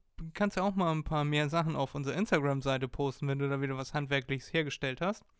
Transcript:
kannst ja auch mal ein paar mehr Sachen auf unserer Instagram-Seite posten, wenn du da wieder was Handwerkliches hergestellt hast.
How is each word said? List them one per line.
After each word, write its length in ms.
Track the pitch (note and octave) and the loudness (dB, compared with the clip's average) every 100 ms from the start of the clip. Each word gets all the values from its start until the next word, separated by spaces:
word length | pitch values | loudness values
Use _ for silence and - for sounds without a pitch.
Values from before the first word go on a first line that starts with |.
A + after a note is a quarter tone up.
| _ - D#3+ | _ -14 -8
kannst 240 | - G#3 G3 | -2 0 2
ja 60 | |
auch 120 | G3 G3 | 0 2
mal 160 | F3 | 2
ein 120 | D#3+ | 2
paar 200 | D3+ D#3 | 0 0
mehr 260 | D3 D3 D3 | 2 2 2
Sachen 260 | E3+ D#3+ C#3 | 2 0 0
auf 200 | C3+ C#3 | -2 -2
unserer 200 | C3+ C3 | -4 -2
Instagram-Seite 720 | G#3+ D#3+ C#3+ C3+ C3 C3 C3 | 2 4 4 2 2 0 -2
posten, 400 | - C#3+ - C#3+ | -2 -2 -2 -2
wenn 120 | C#3 | 0
du 100 | C#3 | 0
da 120 | C#3 | 0
wieder 160 | C#3 C3+ | 0 -2
was 160 | C3 | -4
Handwerkliches 600 | D3 C#3 C#3 - C3+ - | -4 0 0 0 -4 -2
hergestellt 480 | E3 D3 - C3+ B2+ | 0 0 -2 -4 -2
hast. 220 | F3 A3+ - | -2 -4 -8